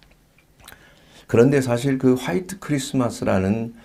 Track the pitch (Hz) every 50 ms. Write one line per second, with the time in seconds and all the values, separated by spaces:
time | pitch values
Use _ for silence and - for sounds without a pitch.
0 | _ _ _ _ _ _ _ _ _ _ _ _ - - - - - _ _ _
1 | _ _ - - - - - 113 120 135 147 139 127 123 120 117 123 139 131 131
2 | 131 127 127 127 - 160 175 185 180 - - - - - 147 135 135 - - 131
3 | 123 113 104 - 120 107 101 95 92 98 107 113 113 117 - -